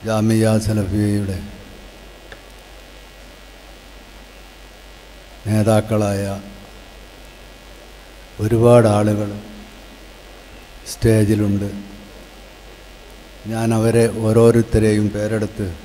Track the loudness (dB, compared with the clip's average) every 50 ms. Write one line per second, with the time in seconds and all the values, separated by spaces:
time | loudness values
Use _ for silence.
0 | -4 -4 -2 0 0 2 2 2 2 2 2 0 0 0 -2 -2 -2 -2 -2 -2
1 | 0 0 -2 -2 -4 -4 -6 -8 -10 -14 -18 -20 -20 -20 -20 -20 -20 -20 -20 -20
2 | -20 -20 -20 -20 -20 -20 -20 -20 -20 -20 -20 -20 -20 -20 -20 -20 -20 -20 -20 -20
3 | -20 -20 -20 -20 -20 -20 -20 -20 -20 -20 -20 -20 -20 -20 -20 -20 -20 -20 -20 -20
4 | -20 -20 -20 -20 -20 -20 -20 -20 -20 -20 -20 -20 -20 -20 -20 -20 -20 -20 -20 -20
5 | -20 -20 -20 -20 -20 -20 -20 -12 -6 -2 -2 0 2 2 2 0 0 -2 -4 -2
6 | -2 -2 -4 -4 -6 -6 -8 -10 -12 -18 -20 -20 -20 -20 -20 -20 -20 -20 -20 -20
7 | -20 -20 -20 -20 -20 -20 -20 -20 -20 -20 -20 -20 -20 -20 -20 -20 -20 -20 -20 -20
8 | -20 -20 -20 -20 -20 -20 -12 -8 -4 -2 0 2 6 6 6 8 6 6 2 2
9 | 2 0 0 -2 -4 -8 -10 -14 -16 -18 -20 -20 -20 -20 -20 -20 -20 -20 -20 -20
10 | -20 -20 -20 -20 -20 -20 -20 -20 -20 -20 -20 -20 -20 -20 -20 -20 -16 -16 -8 -2
11 | 2 2 4 4 2 2 2 0 0 0 0 -2 -4 -6 -10 -12 -16 -18 -20 -20
12 | -20 -20 -20 -20 -20 -20 -20 -20 -20 -20 -20 -20 -20 -20 -20 -20 -20 -20 -20 -20
13 | -20 -20 -20 -20 -20 -20 -20 -18 -12 -8 -6 -4 -2 0 0 2 0 2 2 2
14 | 2 2 0 -2 -2 2 4 6 6 6 6 4 2 2 0 2 2 2 2 2
15 | 0 -2 -2 -4 -4 -4 -4 -4 -4 -6 -6 -8 -8 -8 -8 -12